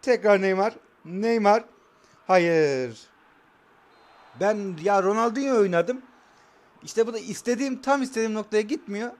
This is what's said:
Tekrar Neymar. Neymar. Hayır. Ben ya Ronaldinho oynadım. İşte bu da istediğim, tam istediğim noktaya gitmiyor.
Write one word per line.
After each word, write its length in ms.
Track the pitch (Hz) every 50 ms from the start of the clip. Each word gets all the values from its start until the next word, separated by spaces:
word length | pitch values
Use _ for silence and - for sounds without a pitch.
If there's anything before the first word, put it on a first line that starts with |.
Tekrar 400 | - 262 247 202 185 208 202 190
Neymar. 320 | 190 190 190 190 196 226 - - _ _ _ _ -
Neymar. 580 | 160 175 190 214 226 233 226 208 202 208 233 - - _ _ _ _ _ _ _ _ _ _ _
Hayır. 840 | - 185 185 170 170 165 160 156 143 139 131 127 123 113 - - _ _ _ _ _ _ _ _ _ _ _ _ _ _ _ _ _ _ _ _ _ _ _ - - - 120
Ben 380 | 180 208 214 208 202 196 180 147 160
ya 200 | 202 202 196 180
Ronaldinho 560 | 190 208 220 233 233 214 269 277 277 262 226
oynadım. 420 | 202 190 175 170 170 196 254 262 - _ _ _ _ _ _ _ _ _ _ _ _ _ _ _ -
İşte 240 | - - 220 226
bu 60 | 233 226
da 60 | 220
istediğim, 640 | - - 196 - - 240 240 226 277 269 262 262
tam 200 | - 262 277 277
istediğim 320 | 254 254 - 226 226 220 214
noktaya 280 | 214 214 214 214 214
gitmiyor. 500 | 214 208 311 - - - 202 208 233 240 240